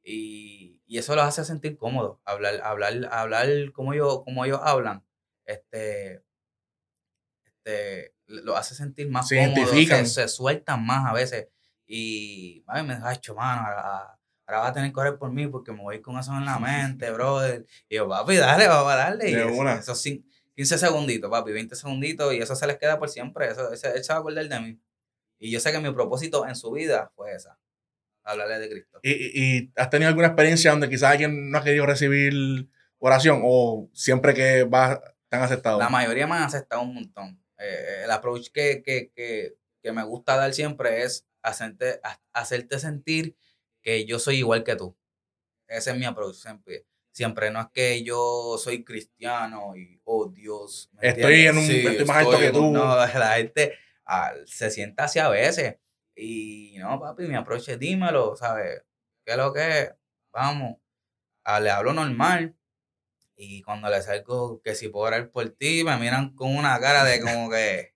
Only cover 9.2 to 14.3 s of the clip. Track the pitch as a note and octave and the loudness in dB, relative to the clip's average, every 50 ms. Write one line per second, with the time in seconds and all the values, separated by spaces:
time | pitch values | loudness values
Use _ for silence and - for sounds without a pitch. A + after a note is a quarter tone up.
9.2 | B2 - C3+ C3 C3+ B2+ A2+ C3+ B2 - C3 D3 D#3+ E3 - - A#2+ A#2+ - C3+ | 0 2 4 4 4 6 4 2 2 6 8 8 8 8 6 4 4 2 0 -2
10.2 | A#2 G#2+ - - B2+ C3+ D3+ D3+ _ - C#3+ A#2 A2+ A#2+ C3 C3+ C3+ B2 A2+ A#2+ | -2 -2 -4 -2 0 0 0 0 _ -4 -4 -2 0 0 0 0 0 0 0 0
11.2 | B2+ B2+ B2 A2 - _ _ _ _ _ _ _ _ _ A2 A2+ A2 A2+ G#2+ G#2 | -2 -2 -4 -10 -10 _ _ _ _ _ _ _ _ _ -8 -8 -6 -6 -6 -8
12.2 | G#2 G#2 G2+ F#2+ F#2 F2+ E2+ D#2+ _ - A2+ D3 D#3+ C#3 B2+ A2+ A2+ B2 B2+ C3 | -10 -12 -14 -16 -16 -16 -18 -20 _ -8 -8 -6 -6 -6 -8 -8 -6 -8 -8 -8
13.2 | - - G#2 G#2+ A#2+ C3 B2 A#2+ A2 G#2 G2+ G2+ G2+ G2 G2 G2 G2 G2+ _ _ | -10 -14 -8 -6 -4 -2 -2 -4 -4 -6 -6 -6 -6 -6 -8 -8 -10 -14 _ _
14.2 | _ _ | _ _